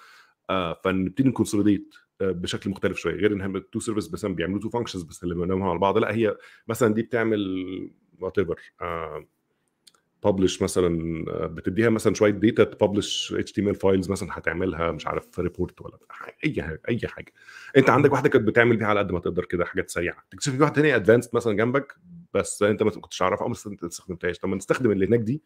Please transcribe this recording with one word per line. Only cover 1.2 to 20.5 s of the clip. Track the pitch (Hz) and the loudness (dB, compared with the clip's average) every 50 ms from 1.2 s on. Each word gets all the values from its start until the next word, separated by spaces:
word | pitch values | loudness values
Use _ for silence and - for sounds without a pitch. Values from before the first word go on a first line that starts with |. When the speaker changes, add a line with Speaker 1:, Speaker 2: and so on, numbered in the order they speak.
| 135 131 | 2 4
Speaker 1:
نكونسوليديت، | 123 117 110 - - 104 101 104 101 101 104 - - - _ _ _ - | 4 4 4 2 2 2 4 4 4 2 0 -6 -16 -20 _ _ _ -4
آه، | 98 95 90 | -2 -2 -2
بشكل | 87 90 92 - 107 - 98 | -2 -4 -6 -6 -6 -4 -6
مختلف | 95 - - 98 90 - | -4 -2 -2 -2 -2 -2
شوية، | - - 80 | -2 -4 -2
غير | 87 98 104 104 | 0 2 2 2
إن | 95 | 0
هم | 95 98 95 95 | -2 -4 -6 -6
تو | 92 - - 110 | -8 -8 -8 -8
سيرفيس | - - 107 104 92 78 85 | -6 -4 -4 -4 -4 -4 -8
مثلًا | 87 107 101 92 | -6 -6 -6 -4
بيعملوا | 82 82 85 98 101 | -4 -4 -4 -4 -4
تو | 98 110 | -6 -6
فانكشنز، | - 120 117 110 - 95 85 | -6 -6 -6 -6 -6 -8 -10
بس | 73 80 - 95 | -10 -12 -10 -8
اللي | 90 85 | -6 -4
بنعملهم | 85 87 87 95 95 98 | -4 -2 -2 -2 0 0
على | 95 85 87 | -2 0 0
بعض، | 95 98 95 110 | 2 2 2 2
لا | 113 98 104 | 0 0 0
هي | 113 113 104 95 - - - - _ _ - | 0 0 0 0 -4 -10 -20 -20 _ _ -8
مثلًا | 113 - 127 110 107 | -2 2 2 2 2
دي | 113 113 | 2 0
بتعمل | - - 117 113 110 110 104 101 95 92 92 92 92 95 92 92 90 - _ _ _ _ _ 92 | -2 -2 0 0 0 0 0 -2 -2 -4 -6 -6 -8 -8 -10 -10 -12 -16 _ _ _ _ _ -8
whatever، | 95 - 104 95 82 80 - - - _ _ | -4 -2 -2 -2 0 -2 -6 -8 -14 _ _
آه، | 85 87 85 82 82 80 76 76 76 - _ _ _ _ _ _ _ _ _ _ _ _ _ _ _ _ _ _ - | -8 -6 -6 -6 -6 -8 -10 -12 -14 -16 _ _ _ _ _ _ _ _ _ _ _ _ _ _ _ _ _ _ 0
publish | 104 98 95 92 90 - - 98 | 0 2 4 2 2 2 0 -2
مثلًا، | 92 - 95 90 87 85 82 80 82 82 80 80 82 | -2 0 2 2 2 2 0 -2 -4 -4 -6 -6 -6
آه، | 82 82 82 | -6 -6 -6
بتديها | 82 80 82 - - 92 101 110 117 | -6 -8 -6 -6 -4 0 2 2 2
مثلًا | 113 107 - 110 92 | 2 2 2 0 2
شوية | - 107 107 104 92 | 4 4 2 4 4
data | 98 117 117 123 110 | 2 2 4 4 2
تpublish | - - - 110 98 98 104 95 - - - - - 90 | 2 2 2 0 2 2 0 -2 -2 -4 -6 -4 -4 -4
إتش | 92 - - - | -4 -6 -4 -4
تي | 104 | -2
إم | 98 101 | -2 -2
إل | 98 | -2
files | - - 95 98 95 90 85 | 0 2 2 2 2 2 0
مثلًا | 98 90 95 82 - | -4 -4 -6 -8 -8
هتعملها، | - - 82 82 85 92 92 80 78 85 85 82 | -6 -4 -4 -2 -2 -2 -2 -2 -2 -2 -2 -4
مش | 80 - | -4 -6
عارف، | 78 78 80 - - - - | -6 -6 -6 -6 -6 -6 -4
report | 87 87 - - 90 - - - | -4 -4 -4 -4 -6 -6 -6 -10
ولا | - - - _ _ - | -18 -20 -20 _ _ -20
ح-، | - - - - - _ - | -18 -16 -16 -16 -12 _ -6
أي | 156 123 101 73 | -4 -4 -4 -6
حاجة، | 80 80 78 - - | -6 -8 -8 -6 -4
أي | 120 113 - | -4 -4 -4
حاجة. | - - - - - _ _ - - - - - - - | -6 -8 -12 -16 -18 _ _ -20 -20 -20 -20 -18 2 4
أنت | 135 131 - | 6 6 6
عندك | 113 131 143 143 | 6 6 6 4
Speaker 2:
مم. | 143 | 4
Speaker 1:
واحدة | 131 135 147 | 2 2 2
كانت | - 131 113 | 4 4 2
بتعمل | 104 107 120 117 120 120 | 4 4 4 6 6 4
بيها | 107 107 | 2 2
على | 104 107 101 | 2 2 0
قد | 104 92 95 | 0 0 -2
ما | 87 | -2
تقدر | - 95 90 87 87 | -2 -2 -2 -4 -4
كده | - - 87 87 | -2 -2 -2 -2
حاجات | - - 92 85 - | -2 -2 -4 -6 -4
سريعة، | - 90 87 85 78 - - _ | -4 -4 -4 -4 -6 -8 -14 _
تكتشف | - 95 - 143 | -12 -6 -4 -4